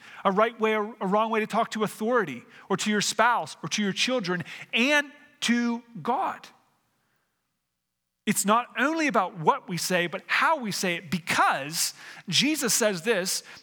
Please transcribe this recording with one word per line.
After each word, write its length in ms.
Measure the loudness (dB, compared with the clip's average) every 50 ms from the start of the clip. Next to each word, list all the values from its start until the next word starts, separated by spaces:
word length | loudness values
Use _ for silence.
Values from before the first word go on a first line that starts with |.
| -20 -20 -12 -2 0
a 60 | 2
right 280 | 4 4 2 2 2 0
way 160 | 0 0 0
or 180 | 0 -2 -4 -6 -4
a 80 | -2
wrong 220 | 2 2 2 2 2
way 100 | 0 0
to 80 | 0
talk 240 | 0 0 0 0 0
to 120 | -2 -4 -4
authority 600 | -4 -4 -4 -2 0 2 2 0 0 -4 -10 -14 -18 -20 -20 -6
or 80 | -4 -4
to 140 | -2 0 0
your 100 | 2 2
spouse 560 | 0 0 2 2 4 4 4 2 -2 -6 -10 -12 -8
or 60 | -6
to 120 | -4 -2
your 120 | -2 -2 0
children 500 | 0 0 0 0 0 0 -2 -2 -4 -4 -8 -12 -16 -12 -4 0
and 360 | 0 2 4 2 2 0 -2 -8 -20 -20 -20 _ _
to 420 | 0 2 2 2 2 0 -2 -4 -8 -12 -16 -8
God. 480 | -4 -2 -2 -2 -2 -4 -6 -8 -14 -20 -20 _ _ _ _ _ _ _ _ _ _ _ _ _ _ _ _ _ _ _ _ _ _ _ _ _ _ _ _ _ _ _ _ _ _
It's 180 | -2 -2 0 2
not 240 | 2 2 2 0 -2 -2
only 300 | 0 0 0 2 0 0
about 300 | 2 2 2 0 0 -4
what 320 | 0 2 2 2 2 -2 -6
we 80 | -6
say, 300 | -4 -2 0 0 0 0
but 140 | -2 -4 -8 -4
how 300 | -2 0 2 4 2 2
we 160 | 0 -2 -4 -4
say 220 | -2 -2 -2 -2
it, 140 | -4 -4 -4
because 840 | -6 -4 -4 -2 2 2 4 2 2 0 -4 -4 -4 -2 -2 -4 -4 -8 -16 -20 -20 -14 -8
Jesus 460 | 0 0 2 2 2 2 0 0 0 2
says 300 | 2 2 2 0 0 0
this 380 | 0 0 0 0 -2 -4 -4 -6 -10 -16 -16